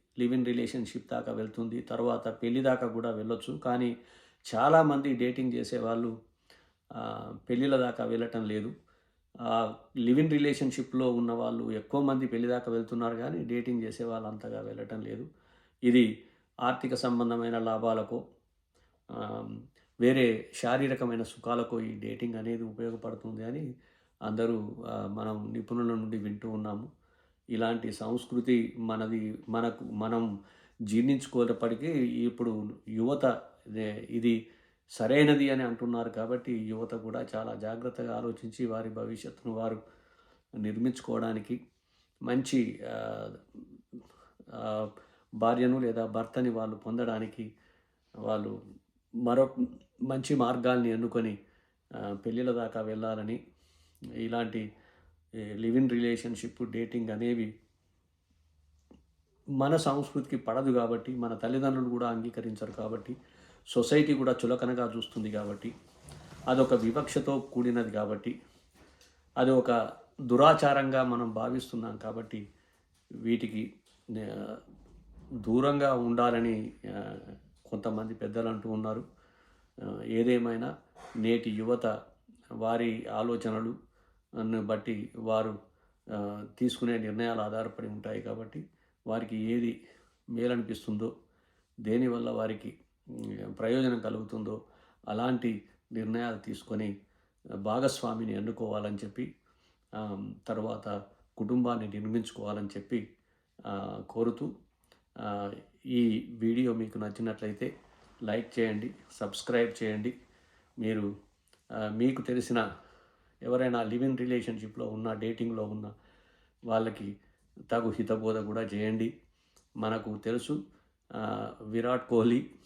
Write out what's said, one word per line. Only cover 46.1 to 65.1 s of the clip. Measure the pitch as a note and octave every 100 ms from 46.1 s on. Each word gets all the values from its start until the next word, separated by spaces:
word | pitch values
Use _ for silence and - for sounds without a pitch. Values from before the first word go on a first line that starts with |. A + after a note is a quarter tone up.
| A2 A2+ B2+ B2+
వాళ్ళు | A2+ A2 G#2+
పొందడానికి | A2+ A#2 A#2 A2 A2 - A2 - _ _ _ _ _ G#2+
వాళ్ళు | A2 G#2+ G#2 - - - _ _ _
మరో | - A#2 A#2+ - - - - _ -
మంచి | C3 C3+ B2+ C#3
మార్గాల్ని | A#2+ B2+ B2 B2 A#2+
ఎన్నుకొని, | A2+ A2+ A#2 A2+ G#2 - _ _ _ - A2
ఆ, | G2+ G2 A2+
పెళ్ళిళ్ళ | A#2 B2+
దాకా | A#2+ A2+ A2+
వెళ్ళాలని, | G#2+ G#2+ A2 A2 G#2+ A#2 - _ _ _ _ - B2
ఇలాంటి, | A#2 A2+ A#2 A2 A2+ G#2+ - _ _ _ _ _
ఏ, | A2+ G#2
లివ్ | G#2 A2+ B2+
ఇన్ | C3
రిలేషన్‌షిప్, | A#2+ A#2+ A#2 A#2 A2 A#2 - A2+
డేటింగ్ | A2+ A2+ A#2 A2+
అనేవి | G#2+ A#2+ A#2 G#2+ A2 _ _ _ _ _ _ _ _ _ _ _ _ _ - _ _ _ _ -
మన | C3+ C#3 D#3+
సంస్కృతికి | D3 C#3 C#3 C#3+ - B2
పడదు | - B2 C3+
కాబట్టి, | B2 A#2 A2+ C3 B2+
మన | A#2
తల్లిదండ్రులు | A2 A#2 C3 C3+ C3 B2
కూడా | A#2+ A#2+
అంగీకరించరు | A2+ A#2 A2+ A2+ G#2+ G#2+
కాబట్టి, | A2 G#2+ A2 - B2+ - - - - -
సొసైటీ | B2 A#2 D3+ D3+
కూడా | C3+ C3 B2
చులకనగా | A#2+ B2 B2 B2 A#2 A2+
చూస్తుంది | A2